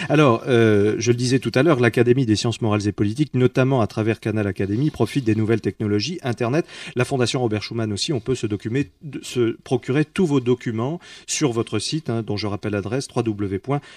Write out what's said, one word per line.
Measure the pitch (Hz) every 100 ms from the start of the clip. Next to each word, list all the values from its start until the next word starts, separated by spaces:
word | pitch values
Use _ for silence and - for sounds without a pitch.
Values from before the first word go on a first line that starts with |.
| 151
Alors, | 147 147 113 139
euh, | 120 113 104 104 101
je | 117
le | 120
disais | 123 127
tout | 120
à | 127
l'heure, | 160 131
l'Académie | 120 123 117 123
des | 120
sciences | 104 120 110
morales | 110 104 104
et |
politiques, | - 104 117 151
notamment | 127 123 - 131 131
à | 104
travers | - 107 104
Canal | 113 107 101
Académie, | 92 98 107 151
profite | - 113 143 113
des |
nouvelles | 107 107 113
technologies, | 127 - 107 104 120 180
Internet, | 127 - 117 151 - - -
la | 117
Fondation | 123 135 120 139
Robert | 120 107
Schuman | - 117 110
aussi, | 98 -
on | 131
peut | -
se | 127 110
documer-, | 104 113 127 139 _
de, | 151 127
se | - 127 117 -
procurer | - 123 - 139 151
tous | -
vos | 180 143
documents | 120 123 127 110 127 175 - - -
sur | - 151
votre | 117 104 107
site, | - 156 -
hein, | 113
dont | 104 104
je | 104
rappelle | 101 107
l'adresse, | 104 98 131 -
w | 127
w | 113 104 101
w | 95
point | - 143 -